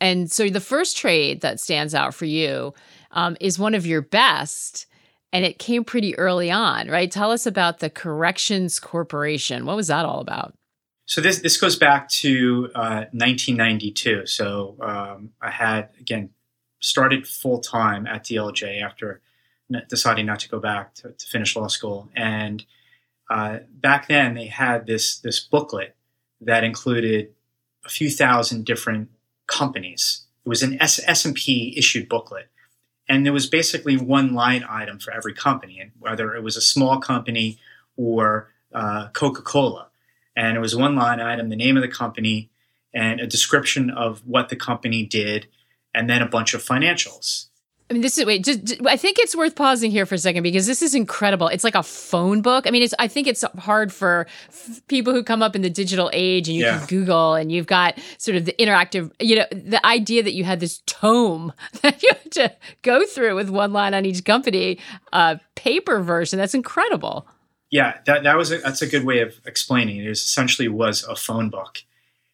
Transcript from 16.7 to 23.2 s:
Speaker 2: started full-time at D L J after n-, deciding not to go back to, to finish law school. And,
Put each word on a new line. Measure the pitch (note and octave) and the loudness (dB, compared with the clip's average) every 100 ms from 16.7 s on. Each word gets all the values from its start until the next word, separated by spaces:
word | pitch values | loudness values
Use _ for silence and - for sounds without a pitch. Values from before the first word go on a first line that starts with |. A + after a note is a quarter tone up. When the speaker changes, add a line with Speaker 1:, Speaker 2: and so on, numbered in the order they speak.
| _ | _
Speaker 2:
started | - - C3 C3+ C3 | -2 2 4 2 -4
full-time | - C3 A#2+ - A#2 A2 G2+ A2 | -8 -2 -2 -2 -2 0 -2 -6
at | A2 | -10
D | - A2+ | -6 -4
L | G#2 | -4
J | F#2+ G2+ G2+ | -6 -6 -8
after | G2+ - G#2+ F#2+ _ _ _ _ _ | -10 -10 -12 -12 _ _ _ _ _
n-, | A#2+ - | -10 -6
deciding | A#2 A#2 A2 G#2 | -2 0 0 -2
not | G#2 | -6
to | - | -6
go | A2 | -6
back | A2 G#2 G2 | -4 -6 -8
to, | - B2 | -18 -20
to | - - | -18 -8
finish | A#2+ G#2+ | -4 -4
law | A#2 G#2+ | -4 -4
school. | - G#2+ G2+ G2+ B2 | -6 -6 -8 -10 -6
And, | A2+ G#2+ G#2+ G#2+ - _ _ _ _ _ | -4 -4 -6 -8 -14 _ _ _ _ _